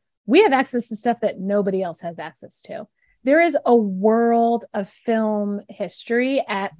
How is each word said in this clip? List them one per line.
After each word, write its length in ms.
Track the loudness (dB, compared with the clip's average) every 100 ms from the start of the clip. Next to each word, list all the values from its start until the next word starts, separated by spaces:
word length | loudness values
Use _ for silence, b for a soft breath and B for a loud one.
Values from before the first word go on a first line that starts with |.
| _ _
we 180 | 2 4
have 100 | 6
access 340 | 4 0 -4 -6
to 80 | -6
stuff 240 | -4 -2
that 180 | -2 -4
nobody 440 | -2 0 0 -2
else 180 | -4 -8
has 180 | -12 -12
access 440 | -14 -14 -20 -20
to. 240 | -16 -14 -16 _ _ _
There 180 | 2 4
is 140 | 4 2 2
a 80 | 2
world 880 | 2 0 2 2 2 2 2 0 -4
of 160 | -8 -8
film 720 | _ -4 -2 0 -2 -4 -6 -10
history 760 | -10 -10 -10 -4 -2 0 -2 -2
at 240 | -4 -6 -6